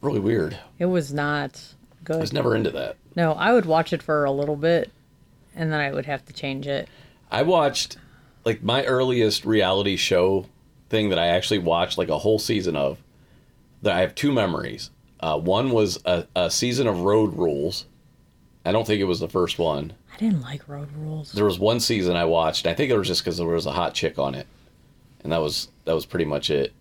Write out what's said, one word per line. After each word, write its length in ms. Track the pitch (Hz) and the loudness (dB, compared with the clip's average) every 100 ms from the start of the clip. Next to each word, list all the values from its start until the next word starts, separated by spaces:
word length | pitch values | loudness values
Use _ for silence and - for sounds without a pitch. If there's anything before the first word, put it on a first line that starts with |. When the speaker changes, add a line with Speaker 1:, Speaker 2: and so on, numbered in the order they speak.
Speaker 1:
Really 180 | 143 123 | -2 0
weird. 380 | 101 113 78 92 - - | 2 0 0 -6 -16 -4
Speaker 2:
It 80 | 175 | 0
was 240 | 180 139 | 0 -2
not 440 | 143 147 147 139 - - - _ _ | -4 -2 -2 -6 -10 -20 -20 _ _
good. 120 | - 160 | -6 -4
Speaker 1:
I 40 | |
was 140 | 160 | -2
never 200 | 139 120 | 0 0
into 160 | 110 107 | 2 0
that. 240 | 69 58 - _ - | -4 -8 -10 _ 0
Speaker 2:
No, 160 | 165 | 0
I 200 | 156 185 | 2 4
would 140 | 240 175 | 2 4
watch 260 | 160 160 | 2 2
it 100 | 165 | -4
for 220 | - 151 | -2 0
a 80 | 139 | 0
little 240 | 139 143 147 | 0 -2 0
bit, 340 | 160 170 - _ _ _ _ _ _ | 2 2 0 _ _ _ _ _ _
and 180 | - 160 | -6 -2
then 80 | 156 | -2
I 100 | 143 | -2
would 140 | 139 139 | -4 -6
have 180 | 135 - | -8 -8
to 60 | |
change 340 | - 139 135 143 | -10 -8 -6 -4
it. 220 | 139 - - - _ _ | -6 -6 -16 -20 _ _
Speaker 1:
I 120 | 110 | 0
watched, 540 | 151 180 151 - - - - - - _ | 4 4 4 0 -6 -10 -20 -20 -20 _
like, 180 | 113 107 | -4 -2
my 220 | 92 127 | 0 0
earliest 600 | 135 127 131 120 107 104 | 2 2 2 4 2 0
reality 520 | - 110 92 98 101 90 | 2 4 4 4 2 0
show 500 | - 90 92 98 92 _ _ _ _ | 2 4 4 2 -2 _ _ _ _
thing 220 | 110 104 | 0 2
that 80 | 87 | 2
I 100 | 85 | 2
actually 300 | 87 - 104 | 2 2 0
watched, 400 | 87 82 90 - | 2 2 0 -2
like, 100 | 87 | -2
a 100 | 76 | 0
whole 200 | 95 110 | 2 0
season 380 | - 107 90 76 | 0 -2 0 0
of, 220 | 69 - - _ _ - _ _ _ - | -2 -4 -16 _ _ -20 _ _ _ -4
that 120 | 101 90 | -2 0
I 40 | |
have 140 | 92 | 0
two 180 | - 143 | 0 0
memories. 580 | 131 98 76 - 55 - _ _ _ | 2 0 -2 -6 -10 -14 _ _ _
Uh, 180 | 80 76 | -2 0
one 320 | 82 98 131 | 2 2 2
was 280 | 113 104 87 | 2 2 0
a, 220 | - 87 82 90 | 0 0 0 -2
a 140 | 85 | 0
season 360 | - 123 123 123 | 0 -2 0 0
of 140 | 90 | 2
Road 340 | 92 107 107 80 | 4 4 2 2
Rules. 500 | 85 71 78 95 - _ _ _ _ _ _ _ | 0 0 -2 -4 -12 _ _ _ _ _ _ _
I 80 | 85 | -2
don't 140 | 104 110 | 0 0
think 140 | 104 | 0
it 40 | |
was 160 | 95 85 | 2 0
the 80 | 82 | -2
first 300 | 92 87 - | 0 0 0
one. 340 | 82 71 80 - _ | 0 0 -6 -12 _
Speaker 2:
I 40 | - | -4
didn't 260 | 220 175 | 0 0
like 240 | 123 139 - | -2 -12 -12
Road 200 | 143 143 147 | -14 -12 -10
Rules. 360 | 156 156 147 | -8 -10 -8
Speaker 1:
There 120 | - | 0
was 140 | 104 90 | 0 2
one 220 | 104 120 | 0 2
season 360 | 117 113 90 87 | 0 0 2 2
I 80 | |
watched. 420 | 85 82 80 - 82 | 2 2 2 0 -2
I 80 | |
think 160 | 82 139 | -2 0
it 60 | 117 | 0
was 80 | 90 | 0
just 160 | 87 | -2
'cause 140 | - 85 | -4 -4
there 80 | 85 | -2
was 200 | 85 73 | -2 -2
a 60 | |
hot 220 | 76 85 | -2 -2
chick 240 | - 80 - | -2 -4 -2
on 160 | 69 | -4
it. 120 | 67 67 - - _ _ _ _ _ | -4 -12 -20 -20 _ _ _ _ _
And 100 | - | -4
that 80 | 82 | -2
was, 280 | 76 - - _ | -2 -4 -8 _
that 100 | - | -2
was 120 | 80 - | -2 -2
pretty 180 | 90 | -4
much 260 | 78 73 - | -2 -2 0
it. 220 | 73 67 - | 0 -2 -4